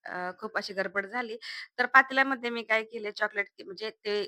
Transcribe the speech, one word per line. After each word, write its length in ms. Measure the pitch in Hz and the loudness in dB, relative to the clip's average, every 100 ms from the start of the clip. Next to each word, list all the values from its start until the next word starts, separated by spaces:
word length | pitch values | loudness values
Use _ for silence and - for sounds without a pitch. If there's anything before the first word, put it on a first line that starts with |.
अ, 280 | - 180 180 185 | -8 -6 -6 -8
खूप 160 | 220 214 | -6 -6
अशी 160 | 208 | -6
गडबड 320 | 190 190 196 196 | -4 -2 -2 -2
झाली. 300 | 233 240 233 - - - - | -6 -6 -10 -12 -14 -12 -2
तर 80 | 247 | 8
पातेल्यामध्ये 640 | 269 269 269 269 262 240 | 8 8 2 2 0 -2
मी 120 | 233 | -4
काय 220 | 214 220 | 0 0
केले, 280 | 220 226 208 | 0 -8 -8
चॉकलेट, 360 | 202 214 208 196 - | -2 -2 0 -6 -8
म्हणजे 260 | - 185 220 | -16 -10 -10
ते 240 | - 208 208 | -8 -2 -2